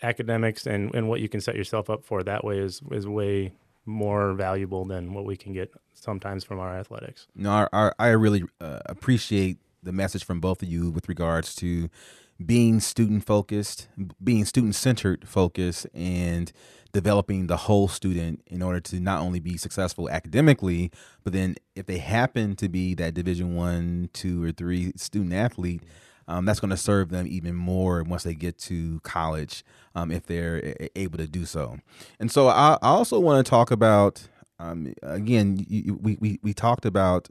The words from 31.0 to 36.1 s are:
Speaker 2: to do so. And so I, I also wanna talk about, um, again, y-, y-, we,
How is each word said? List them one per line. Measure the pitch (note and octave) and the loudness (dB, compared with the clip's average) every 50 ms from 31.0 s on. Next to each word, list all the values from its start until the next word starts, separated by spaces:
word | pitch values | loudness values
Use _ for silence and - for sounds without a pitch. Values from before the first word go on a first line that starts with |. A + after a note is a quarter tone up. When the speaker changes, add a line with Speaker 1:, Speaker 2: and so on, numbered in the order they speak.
| G2 F2 D#2 | -6 -6 -6
Speaker 2:
to | D#2+ D#2+ | -6 -8
do | D2+ D#2 F2+ E2 | -6 -6 -6 -8
so. | - - D#2+ C#2 A1+ B1+ C#2+ _ _ _ - - - _ - | -6 -6 -6 -6 -6 -8 -14 _ _ _ -20 -20 -20 _ -6
And | A2+ A#2 | -4 0
so | - C#3+ C3+ B2+ | 4 6 6 8
I, | - - C#3+ D#3 D3+ | 8 8 8 8 6
I | - - B2 | 6 6 4
also | D#3 G#3 A#3 - B3 G#3+ | 4 4 4 2 2 4
wanna | F3 D#3+ C#3+ C3+ B2+ | 4 6 6 6 4
talk | - C3 A#2 A#2 - | 6 6 4 6 4
about, | B2 G#2 A2+ A2 G#2+ G#2 G2+ G2 - - - - _ _ - _ _ - | 4 4 6 8 8 8 6 6 4 -2 -20 -20 _ _ -20 _ _ -14
um, | E2+ E2+ E2+ E2+ D#2 B1+ - - | -12 -10 -8 -8 -8 -8 -10 -12
again, | - C2+ D#2 F#2+ G#2 A2+ B2 A2+ G2+ G2 F#2+ G2 G2 - | -10 -8 -6 -4 0 2 4 4 4 4 2 0 -2 -2
y-, | G#2 G#2+ - | -4 -4 -2
y-, | F#2 G2+ - | -2 -4 0
we, | G2+ G#2+ | 0 0